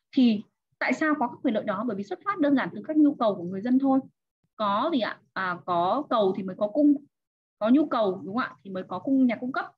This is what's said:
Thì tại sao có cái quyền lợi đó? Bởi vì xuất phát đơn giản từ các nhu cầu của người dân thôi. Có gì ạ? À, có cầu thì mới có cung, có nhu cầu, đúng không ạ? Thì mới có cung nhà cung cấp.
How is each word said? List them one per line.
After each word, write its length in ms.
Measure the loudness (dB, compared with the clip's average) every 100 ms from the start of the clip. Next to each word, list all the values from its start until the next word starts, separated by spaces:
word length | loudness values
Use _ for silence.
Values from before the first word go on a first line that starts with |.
| _ 4
Thì 260 | 4 4 -4 _ _ -6
tại 140 | -4
sao 220 | -2 0 0
có 100 | -4
cái 80 | -4
quyền 120 | -4
lợi 100 | -2
đó? 200 | -2 -4 -4
Bởi 100 | -6
vì 80 |
xuất 140 | -8 -8
phát 140 | -6 -2
đơn 180 | 0 0
giản 120 | -4
từ 100 | -8 -4
các 80 | 2
nhu 180 | 2
cầu 200 | 2 -2
của 100 | -2
người 160 | -6 -6
dân 180 | 0 2
thôi. 220 | 4 2 0 _ _ _ _ -6
Có 340 | -2 -2 0
gì 80 | -2
ạ? 180 | -2 -6 _
À, 240 | -6 -6 -6 -2
có 360 | 0 0 0 -2
cầu 240 | 0 2 0
thì 60 |
mới 140 | -6 -4
có 120 | -2
cung, 260 | 4 4 4 -2 _ _ _ _ _
có 120 | 4
nhu 160 | 4 4
cầu, 360 | 0 0 -2
đúng 120 | -6 -6
không 80 |
ạ? 100 | -6 -8
Thì 60 | -12
mới 120 | -10
có 160 | -8 -6
cung 280 | 0 4 4
nhà 100 | 2
cung 160 | -4
cấp. 140 | -6 -8